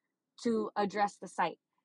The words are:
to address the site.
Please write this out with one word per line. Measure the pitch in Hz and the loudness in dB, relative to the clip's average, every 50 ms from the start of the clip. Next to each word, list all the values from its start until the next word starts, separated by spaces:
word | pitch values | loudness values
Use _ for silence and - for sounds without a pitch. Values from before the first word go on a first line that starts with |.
| _ _ _ _ _ _ _ - | _ _ _ _ _ _ _ -4
to | - 240 226 220 208 - - | 0 0 2 2 0 0 0
address | 208 208 196 190 208 202 190 - | 0 0 2 2 0 0 0 0
the | - 185 180 | -6 -14 -6
site. | - - 180 160 - - _ _ _ _ | -2 -2 -2 -2 -2 -6 _ _ _ _